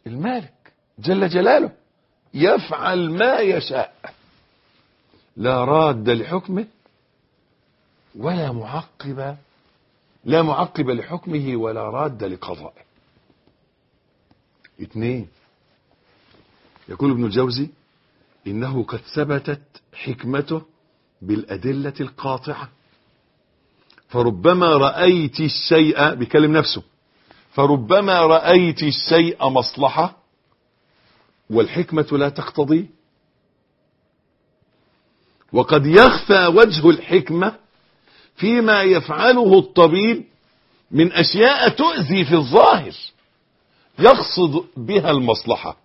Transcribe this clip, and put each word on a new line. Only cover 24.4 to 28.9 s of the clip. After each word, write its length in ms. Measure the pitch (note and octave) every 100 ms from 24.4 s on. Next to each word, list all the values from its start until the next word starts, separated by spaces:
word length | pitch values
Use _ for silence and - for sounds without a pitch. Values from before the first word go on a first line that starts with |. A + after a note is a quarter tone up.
| D3 F#3 F3 D3
رأيت 640 | C#3 D#3 F3+ F3+ D3 -
الشيء، 720 | D#3 - - E3 D#3+ D3+ D3+
بيكلم 420 | C#3+ A#2+ D3+ D3+ D#3
نفسه، 260 | - - - _ _ _ _ _ _
فربما 680 | - C#3 C#3+ A2 F#3+ G3 F3+
رأيت 600 | D#3+ D#3+ D#3+ F#3 F3 D3
الشيء 680 | D3+